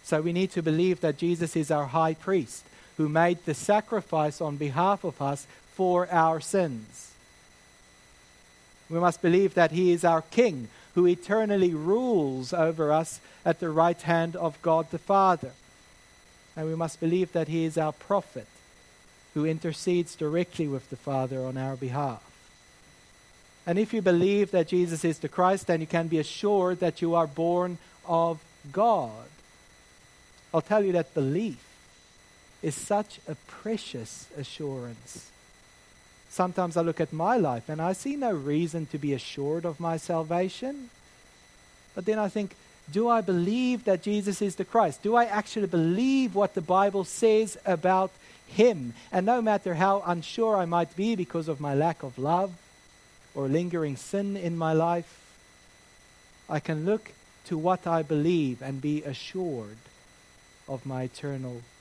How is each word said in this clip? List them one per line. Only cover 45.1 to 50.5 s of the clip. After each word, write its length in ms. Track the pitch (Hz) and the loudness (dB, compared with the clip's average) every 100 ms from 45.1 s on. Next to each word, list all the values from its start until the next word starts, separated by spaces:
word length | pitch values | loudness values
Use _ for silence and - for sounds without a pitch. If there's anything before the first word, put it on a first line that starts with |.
I 120 | 233 233 | 2 2
actually 400 | 208 - 220 190 | 0 -4 -4 -2
believe 680 | 170 165 190 262 269 254 | 0 2 2 2 2 2
what 200 | 185 196 | 0 0
the 80 | 196 | -2
Bible 420 | 156 185 202 196 | 0 2 2 0
says 540 | 175 - 226 214 220 - 202 | -4 2 4 4 2 -4 -2
about 460 | 175 180 190 190 - - - - | 0 2 2 0 -6 -20 -20 -6
him? 480 | - 240 185 120 - - | 4 4 4 -6 -10 -4
And 140 | 190 196 | 0 2
no 160 | 247 | 2
matter 320 | 220 202 185 | 2 0 0
how 280 | 160 190 196 196 | 2 2 2 0
unsure 500 | 175 156 - 220 | -4 -4 -2 2